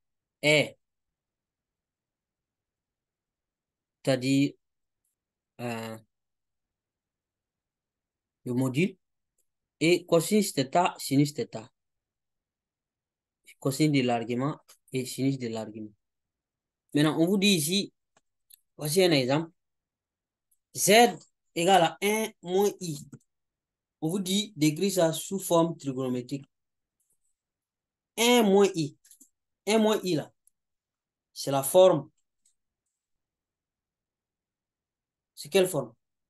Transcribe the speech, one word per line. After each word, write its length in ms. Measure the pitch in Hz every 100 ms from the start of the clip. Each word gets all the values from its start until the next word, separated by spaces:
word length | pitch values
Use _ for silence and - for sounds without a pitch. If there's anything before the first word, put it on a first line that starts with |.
| _ _ _ _
R, 320 | 147 151 123 - _ _ _ _ _ _ _ _ _ _ _ _ _ _ _ _ _ _ _ _ _ _ _ _ _ _ _ _ _ _ _ _
c'est-à-dire, 480 | - 131 127 139 143 - _ _ _ _ _ _ _ _ _ -
euh, 380 | 120 113 113 110 _ _ _ _ _ _ _ _ _ _ _ _ _ _ _ _ _ _ _ _ _ _ _ _
le 80 | 123
module, 440 | 123 131 123 196 - _ _ _ _ _ _ _ _
et 260 | 156 175 175
cosinus 460 | 170 160 214 202
theta, 420 | - 131 175 185 -
sinus 360 | - 139 143
theta. 380 | - 113 120 110 _ _ _ _ _ _ _ _ _ _ _ _ _ _ _ _ _ _ -
Cosinus 420 | 143 135 151 143
de 60 | 123
l'argument 540 | 117 113 120 139 - _ - _
et 140 | 131 123
sinus 320 | - 135 135
de 100 | 120
l'argument. 440 | 113 107 110 107 _ _ _ _ _ _ _ _ _ _
Maintenant, 240 | 147 151 143
on 60 | 165
vous 120 | 202
dit 100 | 202
ici, 440 | 185 147 196 160 _ _ _ _ _ _ _ _ -
voici 260 | 151 165
un 80 | 180
exemple. 400 | 147 127 147 165 _ _ _ _ _ _ _ _ _ _ _ _ -
Z 420 | - 214 233 165 - _ _
égale 280 | - 170 190
à 160 | 160 -
un 260 | 202 214 220 -
moins 280 | 170 185 208 185
I. 280 | 180 147 147 - _ _ _ _ _ _ _ _
On 80 | 160
vous 120 | 196
dit 320 | 185 190 208
d'écrire 380 | - 151 151 196
ça 200 | 180 165
sous 280 | 160 - 196
forme 360 | - 170 165 160
trigonométrique. 680 | 139 127 131 123 123 139 - _ _ _ _ _ _ _ _ _ _ _ _ _ _ _ _ -
Un 280 | 233 247
moins 240 | 214 190 196
I. 220 | 175 143 - _ _ - _ _ _ -
Un 120 | 220
moins 220 | 214 208
I 120 | 185
là. 180 | 156 - _ _ _ _ _ _ _ _ _ _
C'est 180 | - -
la 120 | 139
forme. 460 | 135 185 185 165 - _ _ _ _ _ _ _ _ _ _ _ _ _ _ _ _ _ _ _ _ _ _ _ _ _ _ _ _ _ _ _ _
C'est 140 | - -
quelle 200 | 190 185
forme ? 260 | 147 120 - _ _ _